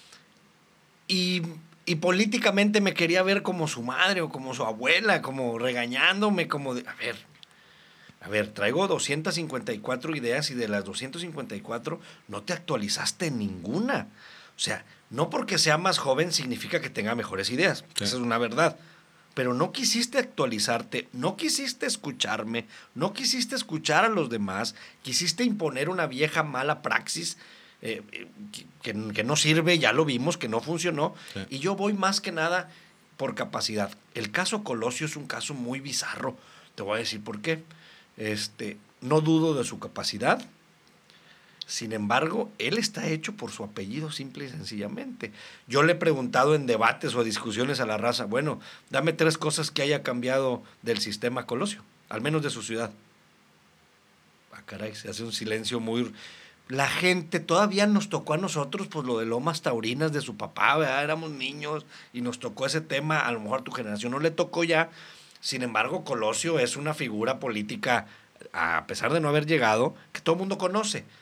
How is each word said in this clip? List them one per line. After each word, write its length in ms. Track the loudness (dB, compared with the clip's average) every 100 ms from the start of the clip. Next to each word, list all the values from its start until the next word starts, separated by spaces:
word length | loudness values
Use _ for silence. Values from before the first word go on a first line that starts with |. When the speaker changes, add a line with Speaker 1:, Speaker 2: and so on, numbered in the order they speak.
| -20 -20 _ _ _ _ _ _ _ _ -2
Speaker 1:
Y, 340 | 0 2 0 -2 -6 -16 -12 -2
y 100 | 2
políticamente 840 | 4 4 4 4 4 6 6 6
me 120 | 4
quería 300 | 4 4 4
ver 180 | 4 2
como 240 | 2 0 -2
su 140 | -2
madre 400 | -2 2 4 4
o 80 | -2
como 240 | -4 -8
su 100 | -4
abuela, 580 | -2 0 2 4 4 2
como 360 | 2 -2 -2 0
regañándome, 880 | 0 0 -2 2 2 4 4 2 2
como 260 | -2 -2 -4
de, 120 | -6
a 60 | -6
ver, 200 | -6 -6 -12 -20 -20 -20 -20 -20 -20 -20 -20 -18
a 60 | -2
ver, 180 | 0 0
traigo 380 | 0 2 4 2
doscientas 480 | 2 0 0 0 -2
cincuenta 380 | -4 -6 -4
y 60 | -6
cuatro 360 | -4 -4 -4 -4
ideas 340 | -2 0 -2
y 20 | -2
de 120 | 0
las 180 | 0 -2
doscientas 360 | -6 -8 -8
cincuenta 340 | -10 -8 -8 -10
y 60 |
cuatro 400 | -8 -8 -6 -8 -12 -20 -12
no 140 | -12
te 100 | -6
actualizaste 800 | -6 -2 -2 -2 -2 -2 -2 -2
ninguna. 760 | 0 -2 -4 -2 0 0 0 -4 -12 -20 -20 -20 -6
O 40 |
sea, 240 | -4 -4 -8 -20 _
no 200 | -2 0
porque 280 | 0 0 2
sea 200 | 4 4
más 200 | 4 2
joven 340 | 2 2 2
significa 480 | 0 -2 -6 -2 -4
que 80 | -2
tenga 260 | -4 -2 -2
mejores 340 | -2 -4 -2
ideas. 340 | 2 2 2 -4 -4
Speaker 2:
Sí. 80 |
Speaker 1:
Esa 120 | -2 -2
es 40 |
una 160 | 0 2
verdad. 400 | 2 2 2 2 -10 -20 -20 _ _
Pero 200 | -2 0
no 180 | 2 0
quisiste 460 | 0 0 0 2 0
actualizarte, 920 | 0 0 0 0 0 0 -2 -6 -6
no 240 | -4 -2 -2
quisiste 480 | -2 -2 -2 -4 -4
escucharme, 800 | -4 -6 -4 -2 -2 -2 -4 -6 -14 -14 -2
no 180 | -2
quisiste 420 | 0 -2 0 -2 -4
escuchar 480 | -4 -4 2 4
a 60 | 4
los 220 | 4 0
demás, 420 | 0 -2 -2 -4 -8 -16 -14
quisiste 400 | -4 0 0 0
imponer 460 | 0 0 -2 0 -2
una 180 | 0 0
vieja 340 | 2 2 2
mala 400 | 0 0 0 0
praxis, 560 | 0 0 0 -4 -6 -8 -14 -20 -20 -12
eh, 180 | -8 -8 -8
eh, 120 | -14 -14 -14 -14
que, 140 | -14 -16 -12 -6
que, 200 | -4 -2
que 100 | 0
no 120 | 2 4
sirve, 420 | 6 6 6 6
ya 160 | 6
lo 120 | 6 4
vimos, 320 | 4 0 0
que 120 | -2
no 100 | -2
funcionó. 540 | 0 -2 0 0 0 -2 -10 -10
Speaker 2:
Sí. 60 | -8
Speaker 1:
Y 80 | -4
yo 160 | -2 0
voy 180 | 0
más 260 | 2 2 2
que 120 | -2
nada 400 | -2 0 0 -2 -12 -20 _ _ -6
por 200 | -4 -2
capacidad. 560 | -4 -2 -2 0 -2 -4 _ -8
El 160 | -4
caso 320 | -2 0 -2
Colosio 420 | -2 -2 -2 -2 -4
es 100 | -6
un 120 | -8
caso 260 | -8 -6
muy 280 | -6 -4 -6
bizarro. 540 | -4 -4 -4 -4 -4 -6 -14 -20 -20
Te 80 | -10
voy 140 | -4 -2
a 40 |
decir 200 | -2 -6
por 160 | -8 -6
qué. 240 | -4 -4 -6 -20 -20 -20 -20 -8
Este, 640 | -4 -2 -4 -8 -10 -10 -18 _
no 200 | 2 4
dudo 320 | 6 4 4
de 120 | 2 -2
su 120 | -6
capacidad. 640 | -10 -6 -6 0 2 2 -2 -20 _ _ _ _ _ -20 -20 -20 -20 -18 -10
Sin 240 | -6 -4
embargo, 580 | -2 2 4 4 0 -4 -4
él 180 | 0 0
está 300 | -2 -2 -2
hecho 260 | -2 -4 -8
por 160 | -10
su 100 | -8 -10
apellido, 440 | -8 -8 -6 -6
simple 360 | -8 -10 -10 -10
y 40 |
sencillamente. 840 | -10 -8 -6 -6 -6 -10 -10 -12 -12 -18 -20 -2
Yo 160 | 4
le 80 | 4
he 40 | 4
preguntado 600 | 2 2 2 4 6 4
en 100 | 4
debates 480 | 4 4 2 0
o 120 | 0 0
discusiones 560 | 0 -2 -2 0 0
a 40 | 0
la 120 | 0
raza, 260 | 2 0
bueno, 380 | 0 0 0 -4 -10 -20 -4
dame 220 | 0 0
tres 260 | 4 2 4
cosas 320 | 0 -2 -2
que 120 | 0
haya 200 | 2 2
cambiado 640 | 0 -2 0 2 2 0 -6 -10
del 180 | -2 -2
sistema 440 | -2 -2 -2 -2 -4
Colosio, 380 | -2 -2 -4 -12 _ _
al 140 | -4
menos 200 | 0 0
de 100 | 0
su 120 | -4
ciudad. 260 | -6 -4 -4 -8 _ _ _ _ _ _ _ _ _ _ _ _ _ _ _
Ah, 80 | -20 -14
caray, 300 | -8 -8 -8
se 140 | -10
hace 140 | -8
un 100 | -6
silencio 480 | -4 -2 -2 -2 -2
muy. 320 | 0 0 -2 -4 -16 -18 -20 -20 -6
La 180 | 0 0
gente, 540 | 2 4 2 0 -4
todavía 440 | 2 4 4 4 4
nos 220 | 4 2
tocó 260 | -4 0
a 40 | 0
nosotros, 500 | 0 -2 -2 -4 -6
pues, 180 | -6 -2
lo 140 | 0
de 60 | 0
Lomas 360 | 0 0 -2
Taurinas 520 | 0 0 0 0 0
de 80 | 0
su 160 | -4 -6
papá, 400 | -8 2 4 6
¿verdad? 260 | 4 2
Éramos 280 | 0 -2 -4
niños 540 | -6 -6 -6 -4 -6 -6 -18 -12
y 80 | -6
nos 180 | -4 -4
tocó 260 | -8 -2 -2
ese 140 | -2
tema. 400 | -2 -2 0 0
A 120 | 0
lo 80 | -2
mejor 180 | -2 -4
a 40 | -4
tu 60 |
generación 420 | -6 -6 -4 -4
no 60 | 0
le 120 | 0
tocó 320 | 0 0 0
ya. 260 | 2 4 2 -2 -20 -20 -20 -12
Sin 220 | -6 -4
embargo, 420 | 0 2 2 0 -2
Colosio 540 | 0 0 0 0 2
es 180 | 2 0
una 160 | -4
figura 480 | -2 -4 0 0 0
política, 640 | -2 -2 -4 -4 2 2 0 -12 -20 _ -10
a 320 | -2 0 0 -2
pesar 240 | -2 0
de 80 | 2
no 80 | 4
haber 180 | 2 4
llegado, 500 | 4 4 4 2 -2 -12
que 80 | -4
todo 140 | 0 0
el 40 |
mundo 180 | 0 -2
conoce. 460 | 0 0 0 -4 -8 -18